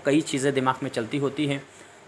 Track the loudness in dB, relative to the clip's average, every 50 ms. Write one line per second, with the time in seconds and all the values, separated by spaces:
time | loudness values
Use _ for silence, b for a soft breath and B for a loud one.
0 | 0 2 4 4 2 2 -2 0 2 2 2 2 2 2 0 0 -2 -4 -2 -2
1 | -4 -2 -2 -2 -2 -2 -2 -2 -2 -2 -2 -4 -6 B B B B B B B
2 | B